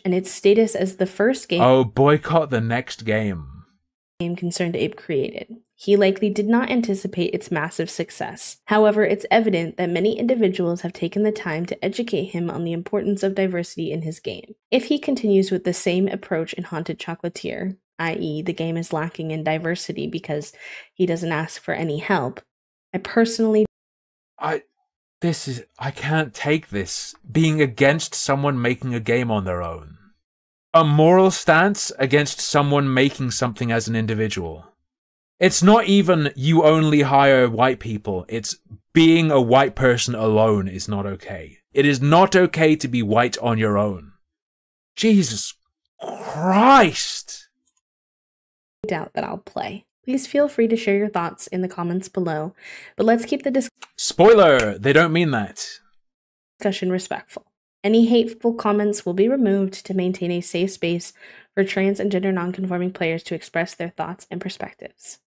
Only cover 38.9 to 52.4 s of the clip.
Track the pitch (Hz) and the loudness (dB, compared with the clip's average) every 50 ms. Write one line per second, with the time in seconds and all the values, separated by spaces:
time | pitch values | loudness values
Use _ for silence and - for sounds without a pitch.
38.9 | - 165 160 165 165 165 165 156 151 135 123 113 123 131 139 135 - - 131 127 | 4 6 6 8 6 6 4 4 4 4 4 6 6 4 4 4 0 2 2 2
39.9 | 120 117 - - 120 113 110 110 107 107 110 110 107 104 95 95 90 95 - - | 2 2 0 -4 -4 -2 0 2 4 4 4 4 4 2 0 -4 -6 -8 -8 -6
40.9 | 107 98 98 101 98 87 - - 104 87 80 76 - _ _ _ - 139 139 143 | -6 -6 -6 -6 -8 -10 -12 -14 -14 -14 -14 -18 -20 _ _ _ 0 2 4 4
41.9 | 143 127 135 147 160 170 190 190 - 185 180 175 - 165 160 156 156 151 - 127 | 4 2 2 4 6 6 6 6 6 4 4 4 2 2 4 4 4 2 0 -4
42.9 | 120 123 113 101 110 113 123 123 - - 110 123 113 110 110 107 104 101 104 104 | -2 -2 0 2 2 2 2 2 0 -2 -2 -2 0 0 0 0 2 2 0 -2
43.9 | 98 87 76 - - _ _ _ _ _ _ _ _ _ _ _ _ _ _ _ | -4 -8 -12 -18 -20 _ _ _ _ _ _ _ _ _ _ _ _ _ _ _
44.9 | _ - - 226 220 196 175 117 113 101 - - - _ _ _ _ _ _ _ | _ 0 2 4 4 4 4 2 -2 -8 -8 -10 -12 _ _ _ _ _ _ _
45.9 | _ - - - - - - - - 151 165 185 185 202 226 254 277 269 220 160 | _ -16 -14 -14 -12 -12 -12 -10 -8 -4 0 2 4 4 6 8 8 8 8 6
46.9 | - - - - - - - - - - - _ _ _ _ _ _ _ _ _ | 2 -2 -6 -6 -8 -10 -12 -14 -18 -20 -20 _ _ _ _ _ _ _ _ _
47.9 | _ _ _ _ _ _ _ _ _ _ _ _ _ _ _ _ _ _ - - | _ _ _ _ _ _ _ _ _ _ _ _ _ _ _ _ _ _ -8 -6
48.9 | 185 156 - - - - - - - - - - - - - - - - _ _ | -6 -6 -6 -8 -8 -8 -8 -8 -8 -12 -14 -14 -12 -10 -8 -8 -10 -12 _ _
49.9 | _ _ - - 254 269 262 - - 285 294 285 - - 233 220 226 226 - 208 | _ _ -8 -4 -4 -4 -4 -2 0 0 0 0 2 0 0 0 0 0 0 0
50.9 | 196 202 208 214 208 180 170 165 - - - - - 185 185 180 - - 170 175 | 0 0 0 -2 -2 -4 -4 -4 -8 -10 -14 -8 -6 -6 -6 -6 -6 -6 -6 -4
51.9 | 175 185 190 - - 196 180 170 156 151 | -4 -4 -6 -6 -6 -4 -4 -4 -4 -4